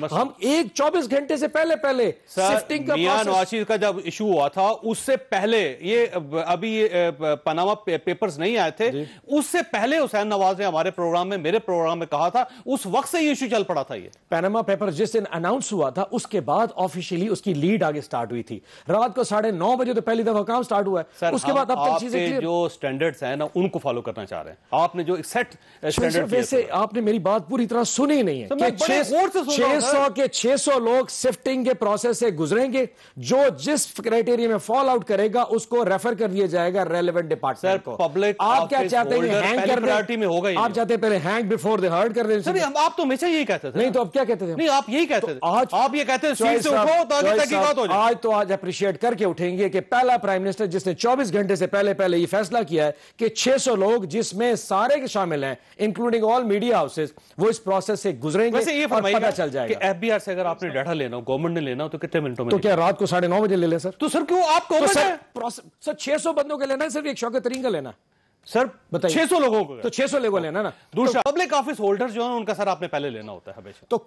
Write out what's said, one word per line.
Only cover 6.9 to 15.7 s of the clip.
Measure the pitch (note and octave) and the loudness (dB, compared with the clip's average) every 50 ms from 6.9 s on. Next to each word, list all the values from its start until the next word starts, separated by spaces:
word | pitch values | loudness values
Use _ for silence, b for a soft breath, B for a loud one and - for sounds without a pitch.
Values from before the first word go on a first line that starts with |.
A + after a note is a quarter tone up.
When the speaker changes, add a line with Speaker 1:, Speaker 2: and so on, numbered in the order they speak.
| F3+ F3 F3 E3+ | 2 2 2 0
Speaker 1:
प-, | D3 C#3 D#3+ D3+ D3 C#3+ - | 0 -2 -2 -2 -2 0 -2
पनामा | D#3+ D#3 E3+ F#3 G3+ G#3+ | -2 0 0 0 0 0
पे-, | G#3 - F#3 E3 D#3 - | -2 -2 -4 -4 -2 -2
पेपर्स | - - - A3 F#3 C#3+ C#3+ | -2 -2 -2 -2 -4 -2 -2
नहीं | E3 G#3 A#3+ | -2 -2 0
आए | A3 F3 D#3 | 0 0 -2
थे, | - - A3 - | 0 -2 -2 -2
Speaker 2:
जी। | C3+ C#3+ D3+ C#3 B B _ - | -2 -4 -8 -10 B B _ -2
Speaker 1:
उससे | C#4+ D4+ B3+ - - F4 | 0 0 0 0 -2 -2
पहले | - - - G#3 A3 C4 D#4 E4 | -2 -2 -2 -2 0 2 2 2
हुसैन | C#4 G3 G#3+ G3+ G#3 G#3+ | 0 0 0 -2 0 0
नवाज | G#3 G3 F#3+ F#3+ F#3+ F3+ | 0 2 2 2 2 2
ने | G#3 | -2
हमारे | F#3 D#3 D#3 E3 F#3 | 0 0 0 0 0
प्रोग्राम | F3 F3+ E3+ E3 E3+ F3 F3+ | -2 -2 -2 0 2 0 0
में, | F#3+ G3+ F#3 | 0 -4 -2
मेरे | D3 D#3+ G3+ A3 | -2 0 0 0
प्रोग्राम | - F#3+ F3+ E3+ E3 D#3+ E3+ E3+ | 0 0 0 0 2 0 0 -2
में | E3 - | -4 -4
कहा | D3 C#3+ E3 F3+ | 0 0 0 2
था, | G3 B3 B3+ B C4 A#3+ B | 2 0 -2 B -6 -14 B
उस | A#3+ C#4 - - | -4 -4 -4 -2
वक्त | F#3+ F3+ C4+ C#4 - | 0 0 0 0 0
से | F4 E4+ | 0 0
ये | D#4 D4+ | 2 2
इशू | C#4 - C4 G#3 | 0 0 -2 -2
चल | A#3+ G#3+ | 0 0
पड़ा | F#3+ - E3+ C#3+ | 0 0 -2 -2
था | C3+ - B2+ | -2 -4 -8
ये। | G2 E2+ - - _ _ - | -12 -12 -14 -20 _ _ -4
Speaker 2:
पनामा | F3 E3 F3 G3 G#3+ A3+ | -2 0 0 0 0 0
पेपर्स | - G3+ G3 - G#3 G3 D3 | 0 0 0 0 0 -4 0
जिस | D#3 A3 - | -2 -2 0
दिन | - A3 G3+ | 0 -2 -2
अनाउंस | - - E3 E3+ F3+ A#3+ C#4 - - | -2 -6 -2 0 0 0 0 -2 -4